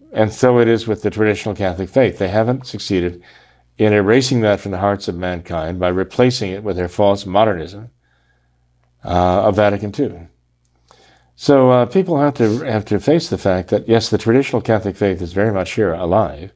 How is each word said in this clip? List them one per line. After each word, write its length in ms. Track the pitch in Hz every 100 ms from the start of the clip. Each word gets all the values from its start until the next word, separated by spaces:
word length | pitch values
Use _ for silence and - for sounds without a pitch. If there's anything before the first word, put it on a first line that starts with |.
| _
and 180 | - 110
so 280 | - 127 123
it 80 | 117
is 200 | 117 113
with 140 | 104
the 80 | 104
traditional 460 | 101 107 101 110 95
Catholic 340 | 98 85 92
faith. 280 | - 117 -
They 120 | 95
haven't 360 | 104 110 131 127
succeeded 560 | 104 - 95 87 87 - - _ _ _ -
in 160 | 107
erasing 480 | 104 98 123 131 127
that 180 | 107 98
from 120 | 101
the 60 | 92
hearts 300 | 101 101 -
of 80 | 87
mankind 640 | 92 90 87 85 80 90
by 100 | 87
replacing 640 | 90 95 - 127 123 101
it 120 | 95
with 120 | 107 87
their 120 | 90
false 380 | - 104 101 98
modernism, 640 | 92 110 90 80 98 117 _ _ _ _ _ _ _ _ _ _ _
uh, 400 | - 87 90 92
of 120 | 104 101
Vatican 360 | 104 101 104
two. 360 | 98 135 85 85 _ _ _ _ _ _ _ _ _ _ _
So, 360 | - 139 127
uh, 140 | 123 120
people 320 | 190 185 151
have 160 | 143 139
to, 240 | 113 110
have 260 | 135 110 104
to 140 | 104
face 300 | - 165 -
the 80 | 92
fact 320 | 98 92 90
that, 200 | 107 -
yes, 200 | 110 -
the 100 | 104
traditional 420 | - 120 135 160
Catholic 340 | 127 110 98 92
faith 260 | 101 92
is 120 | 87
very 180 | 92 110
much 200 | 98 87
here, 220 | - 101
alive, 580 | 85 87 95 92 69 92